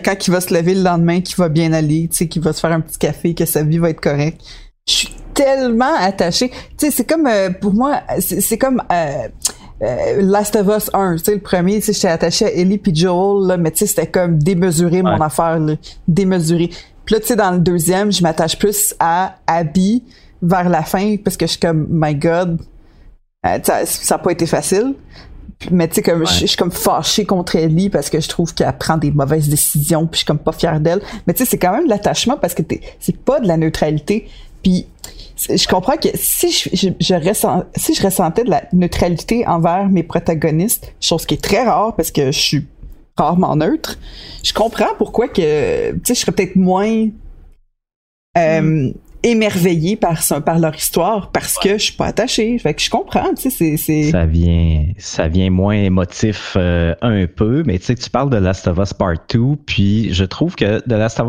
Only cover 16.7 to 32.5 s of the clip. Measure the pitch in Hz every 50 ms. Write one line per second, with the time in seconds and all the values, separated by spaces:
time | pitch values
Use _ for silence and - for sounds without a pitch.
16.7 | - - - - - - - - 214 220 220 - 247 208 208 185 180 180 165 185
17.7 | 175 175 156 180 185 185 208 208 190 - 175 160 160 - 165 160 - - - 202
18.7 | 208 - - - - - 156 165 165 180 190 185 - - _ - 165 170 170 151
19.7 | 156 185 185 196 226 247 - - - - - - - - 185 170 190 185 175 180
20.7 | 175 160 160 - - 190 196 214 208 196 - 196 - - 170 165 - - - 170
21.7 | 165 156 147 - 170 160 156 151 151 139 151 165 165 170 185 175 170 165 - -
22.7 | - - - - - - - - - - _ _ _ _ - - - - - -
23.7 | 160 104 - 165 - - - - - 156 - 190 170 170 165 156 - 139 147 -
24.7 | 185 196 233 269 277 - - - - - - - - - - - - - - -
25.7 | 175 180 165 165 - 214 - 185 170 165 160 175 - 190 202 202 - - 190 175
26.7 | 175 - - 214 165 131 151 - - - 202 - 202 180 175 - - 175 160 160
27.7 | 156 165 196 202 196 151 139 - - 160 156 - - - 170 160 - - 160 127
28.7 | 127 - - - 160 156 139 143 147 147 135 135 151 160 147 147 147 147 - -
29.7 | - 151 147 - 170 151 165 160 - - - - 151 147 - 160 160 - - 170
30.7 | 156 151 151 165 170 202 - - - 202 - - 175 - 262 - - - - -
31.7 | 190 262 349 294 202 202 202 151 147 - - 233 277 - - 175